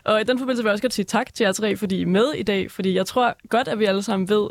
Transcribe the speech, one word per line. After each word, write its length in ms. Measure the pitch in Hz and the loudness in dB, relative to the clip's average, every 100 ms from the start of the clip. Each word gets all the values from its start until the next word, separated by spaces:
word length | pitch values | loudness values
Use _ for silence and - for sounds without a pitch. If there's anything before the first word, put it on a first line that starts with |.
Og 160 | - 214 | 0 2
i 40 | |
den 140 | 220 254 | 2 -2
forbindelse 240 | 262 240 | -2 0
vil 60 | 220 | 0
jeg 40 | |
også 100 | 208 | 0
godt 100 | 254 | -2
sige 100 | - | -2
tak 300 | 196 226 262 | -2 -2 -2
til 100 | - | 0
jer 80 | 208 | 0
tre, 240 | 196 214 196 | 0 -2 -2
fordi 200 | 202 185 | -2 -2
I 40 | |
er 40 | 175 | 2
med 260 | 185 262 302 | 2 2 0
i 60 | |
dag, 280 | 202 196 - | -2 -2 -2
fordi 240 | - 190 | -4 0
jeg 120 | 185 190 | 0 0
tror 280 | 254 247 - - | 0 0 -2 -2
godt, 200 | 226 254 | -2 0
at 100 | 208 | 0
vi 60 | |
alle 180 | 208 190 | 0 0
sammen 260 | 202 196 185 | 0 -2 0
ved, 200 | 214 208 | 0 0